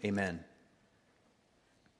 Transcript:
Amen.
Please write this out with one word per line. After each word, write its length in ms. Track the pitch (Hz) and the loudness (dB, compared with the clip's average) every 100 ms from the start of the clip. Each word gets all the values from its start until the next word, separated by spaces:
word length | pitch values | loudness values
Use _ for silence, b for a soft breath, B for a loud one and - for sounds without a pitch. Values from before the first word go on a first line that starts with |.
Amen. 400 | 104 101 95 80 - - - _ _ _ _ _ _ _ _ _ _ _ - _ | 0 2 0 -2 -10 -20 -20 _ _ _ _ _ _ _ _ _ _ _ -20 _